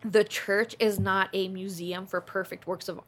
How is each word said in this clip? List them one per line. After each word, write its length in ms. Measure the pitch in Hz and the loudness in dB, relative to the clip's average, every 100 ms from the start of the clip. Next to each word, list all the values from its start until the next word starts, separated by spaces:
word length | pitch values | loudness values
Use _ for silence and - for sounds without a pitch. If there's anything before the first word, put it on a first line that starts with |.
the 180 | 220 208 | 4 4
church 540 | 208 - - 202 220 - | 4 0 0 2 0 2
is 220 | 220 196 | 2 2
not 280 | 196 190 190 | 2 2 2
a 160 | 190 185 | 0 -2
museum 580 | 185 196 175 175 180 190 | -4 -8 -6 -6 -6 -4
for 140 | 180 | -4
perfect 460 | 180 196 185 180 - | -2 -4 -4 -6 -6
works 220 | 175 - | -6 -6
of 120 | 165 | -8